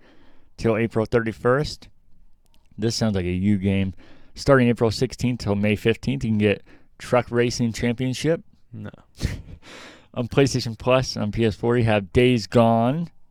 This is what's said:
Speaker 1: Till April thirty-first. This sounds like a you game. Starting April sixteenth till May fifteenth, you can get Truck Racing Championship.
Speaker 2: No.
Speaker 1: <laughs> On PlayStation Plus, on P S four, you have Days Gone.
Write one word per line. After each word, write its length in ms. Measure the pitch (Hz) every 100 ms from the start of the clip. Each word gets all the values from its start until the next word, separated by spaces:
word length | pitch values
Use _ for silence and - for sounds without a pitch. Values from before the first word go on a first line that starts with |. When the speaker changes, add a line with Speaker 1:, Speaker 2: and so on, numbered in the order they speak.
| - - - - - -
Speaker 1:
Till 200 | 113 110
April 280 | 117 113
thirty-first. 840 | 110 120 113 101 120 135 147 - - - - - - - _ - _ -
This 160 | 110
sounds 220 | - 113 95
like 80 |
a 60 | 87
you 280 | 90 98 101
game. 340 | 98 98 95 - - - - -
Starting 320 | - 135 120
April 220 | 113 117
sixteenth 480 | - 127 - 123 120
till 160 | 104 101
May 180 | 104 104
fifteenth, 460 | 113 110 - 135
you 60 | 120
can 80 | 107
get 240 | 104 - - - - -
Truck 320 | - 123 -
Racing 420 | 120 120 - 120
Championship. 720 | 104 120 117 131 123 147 165 - _ -
Speaker 2:
No. 180 | 110 104 - _ -
Speaker 1:
<laughs> 60 | - - - - - - - - _
On 140 | 120 117
PlayStation 500 | - 139 127 117 107
Plus, 380 | 127 127 123 113
on 160 | 104
P 120 | 104
S 120 | 113 -
four, 200 | 117 123
you 80 |
have 280 | 113 107 95
Days 340 | 123 123 123 -
Gone. 640 | 120 117 113 120 156 170 - -